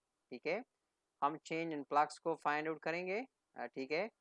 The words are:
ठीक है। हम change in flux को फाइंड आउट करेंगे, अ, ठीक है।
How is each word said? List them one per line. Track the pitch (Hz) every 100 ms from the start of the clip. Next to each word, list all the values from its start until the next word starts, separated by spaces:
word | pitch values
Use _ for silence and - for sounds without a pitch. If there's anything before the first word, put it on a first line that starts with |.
| _ _ -
ठीक | 127 151
है। | 202 - _ _ _ _ -
हम | 143 156
change | - 165 165 147
in | 135
flux | 147 147 -
को | 165
फाइंड | 156 151 151 156
आउट | 156
करेंगे, | 160 170 185 208 269 _ _ 131
अ, | 120
ठीक | 135 131
है। | 151 226 -